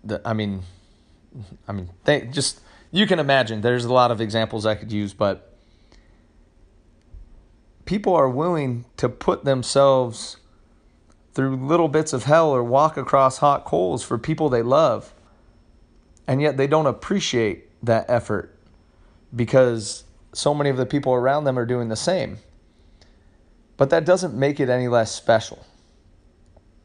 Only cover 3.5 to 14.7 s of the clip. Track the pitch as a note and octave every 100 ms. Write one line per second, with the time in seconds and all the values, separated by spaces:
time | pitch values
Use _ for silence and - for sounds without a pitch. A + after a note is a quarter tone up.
3.5 | A2 A#2 B2 A#2+ B2+ B2 A2 A2 A2+ A2
4.5 | A2+ G#2+ G#2+ G#2+ G#2 G2+ - G#2 F#2 -
5.5 | - _ _ _ - _ _ _ _ _
6.5 | _ _ _ _ _ _ - - - _
7.5 | _ _ _ - G3+ G3+ E3+ C3+ B2 E3+
8.5 | E3 C3+ A#2+ A#2+ - B2 - - - C#3
9.5 | C3 A#2 C#3 C#3 C3 B2 A2 - - _
10.5 | _ _ _ _ _ _ _ _ - C3+
11.5 | C3 C3+ E3+ D#3+ D#3 D3+ C3 B2 D#3+ D#3+
12.5 | B2+ A#2+ C3+ D#3 D3 - C#3 C3 - D3
13.5 | C#3 - E3 F3+ C#3 - A#2+ D#3 D#3+ D#3
14.5 | B2 A#2